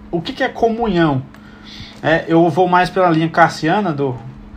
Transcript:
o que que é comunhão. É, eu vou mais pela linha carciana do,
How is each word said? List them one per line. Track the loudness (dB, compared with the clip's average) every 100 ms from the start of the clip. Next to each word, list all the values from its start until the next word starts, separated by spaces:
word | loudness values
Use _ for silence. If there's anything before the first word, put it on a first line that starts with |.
| -8
o | -6
que | -6
que | -4
é | -4
comunhão. | 0 0 0 0 2 2 0 -4 -14 -20 -20 -20 -18 -18 -6
É, | 0 0 2
eu | 2 4
vou | 2 2
mais | 2 2
pela | 2 2
linha | 2 0
carciana | 2 2 2 -2 0 -2
do, | -2 -4 -6 -12 -18 -20